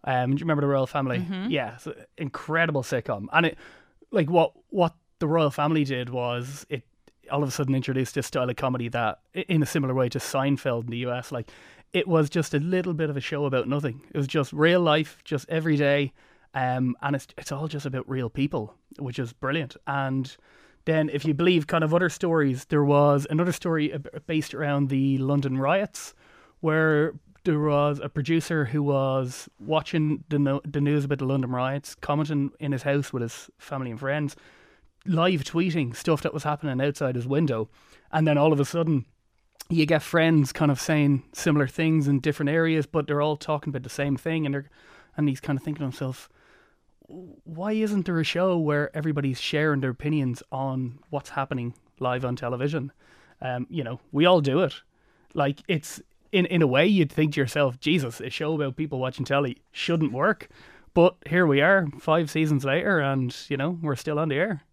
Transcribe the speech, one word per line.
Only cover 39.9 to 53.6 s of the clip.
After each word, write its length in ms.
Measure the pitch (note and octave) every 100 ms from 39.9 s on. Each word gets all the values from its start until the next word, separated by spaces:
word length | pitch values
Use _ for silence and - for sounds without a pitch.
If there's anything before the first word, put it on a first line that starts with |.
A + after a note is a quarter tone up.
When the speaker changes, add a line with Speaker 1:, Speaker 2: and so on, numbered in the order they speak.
| D#3
Speaker 1:
friends 500 | - E3+ D#3+ D#3+ C3+
kind 200 | - D3+
of 100 | C3
saying 420 | - D3+ C#3+ C3+ -
similar 340 | - F3 D3 C3
things 400 | - D#3+ D#3+ C#3+
in 140 | C#3
different 280 | D3+ C#3+ C#3+
areas, 380 | D#3+ E3 D#3+ D3
but 180 | E3
they're 160 | C#3+ D3
all 160 | D3+ D3
talking 320 | - D3+ D3+
about 140 | C#3
the 60 | C3
same 280 | - C#3+ C3
thing. 300 | E3 D#3+ D3
And 80 |
they're, 140 | C#3 C#3+ _ - - _
and 140 | - D3
he's 120 | C3
kind 180 | - C3+
of 40 |
thinking 180 | - D3
to 40 |
himself, 440 | C#3 B2 C3+ B2+ - _ _ _ _ _ _ _ _
"Why 640 | F3+ F3+ - - D#3+ G3+
isn't 320 | A3 G#3+ G#3
there 140 | F3 E3+
a 40 |
show 340 | D3+ E3+ F#3 F3
where 380 | D3+ D3 D3
everybody's 460 | D#3 D#3 D3 C#3 B2+
sharing 400 | - D3+ D#3 C#3
their 80 | C3
opinions 540 | B2 D3 D3+ B2+ A#2+ -
on 480 | C3 C3+ C3 B2+ C3 _
what's 220 | C#3+ -
happening 420 | - C3+ B2+ A#2+ - _ _
live 240 | B2+ B2+
on 120 | B2+
television?" 560 | B2 A#2+ B2 C#3+ D#3 C3 _ _ - _ _
Um, 260 | C3 B2